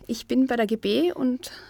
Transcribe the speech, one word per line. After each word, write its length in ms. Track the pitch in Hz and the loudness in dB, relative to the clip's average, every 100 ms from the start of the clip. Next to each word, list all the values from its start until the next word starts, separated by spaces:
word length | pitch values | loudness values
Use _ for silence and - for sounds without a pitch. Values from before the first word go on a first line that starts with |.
| - | -10
ich 220 | 226 - | -8 -2
bin 180 | 247 262 | 2 2
bei 100 | 240 | 2
der 100 | 214 | 0
G 100 | 220 | 0
B 360 | 202 226 349 | 0 2 2
und, 380 | - 254 247 - - | 0 -2 -2 -8 -16